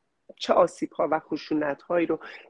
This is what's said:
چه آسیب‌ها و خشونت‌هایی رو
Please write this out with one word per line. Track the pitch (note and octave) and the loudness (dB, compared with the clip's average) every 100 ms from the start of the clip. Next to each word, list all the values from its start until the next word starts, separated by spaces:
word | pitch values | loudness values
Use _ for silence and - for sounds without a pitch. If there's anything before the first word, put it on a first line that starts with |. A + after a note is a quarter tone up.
| _ _ - - | _ _ -20 -6
چه | - | 2
آسیب‌ها | - F3 - D#3+ - D#3+ | 4 4 2 -6 -2 0
و | D#3 | -2
خشونت‌هایی | - D#3 - D#3 D3 C3+ - F3 E3 | -2 -8 -4 -2 -2 -4 -2 0 0
رو | D#3+ - - - | -2 -6 -18 -20